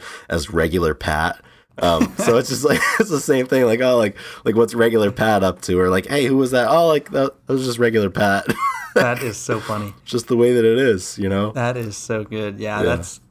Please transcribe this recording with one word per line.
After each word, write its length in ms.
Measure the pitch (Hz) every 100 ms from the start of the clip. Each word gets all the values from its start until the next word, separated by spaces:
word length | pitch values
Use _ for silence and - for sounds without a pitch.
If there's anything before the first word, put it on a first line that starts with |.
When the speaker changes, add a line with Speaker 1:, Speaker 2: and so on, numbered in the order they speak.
| - - -
Speaker 1:
as 220 | 85 -
Regular 420 | 82 80 87 82
Pat. 460 | 76 - 76 85 - - - _ -
Um, 320 | 87 85 247
<laughs> 40 | -
so 180 | 202 117
it's 120 | 127
just 140 | 117
like, 160 | 143 - -
<laughs> 120 | -
it's 80 | 214
the 120 | 143
same 260 | - 131 127
thing. 180 | 131
Like, 160 | 120 117
"Oh, 160 | 127 123
like, 200 | 104 - - -
like, 120 | 120 110
what's 180 | 113
Regular 360 | 117 113 113 101
Pat 300 | - 110 104
up 200 | 95 90
to?" 160 | - 90
Or 80 | 92
like, 180 | 95 92
"Hey, 200 | 143 131
who 100 | 135
was 140 | 127
that?" 180 | 127 117
"Oh, 200 | 160 170
like, 220 | 151 -
that, 200 | 135 135 - -
that 60 |
was 120 | 135
just 140 | 131 117
Regular 320 | 120 110 98
Pat." 360 | - 101 98 -
<laughs> 40 | - 1077 988 -
Speaker 2:
That 280 | - 120 123
is 140 | 127 101
so 240 | - 110
funny. 340 | 107 107 101 -
Speaker 1:
Just 220 | - 120 -
the 100 | 120
way 160 | 120
that 100 | 120
it 120 | 113 117
is, 400 | 135 95 - -
you 80 | 98
know? 240 | 98 104
Speaker 2:
That 240 | 131 120 123
is 200 | 113 101
so 280 | - 110
good. 340 | 104 110 104 101
Yeah, 200 | 104 104
Speaker 1:
Yeah. 40 | - 85
Speaker 2:
that's 240 | 87 - _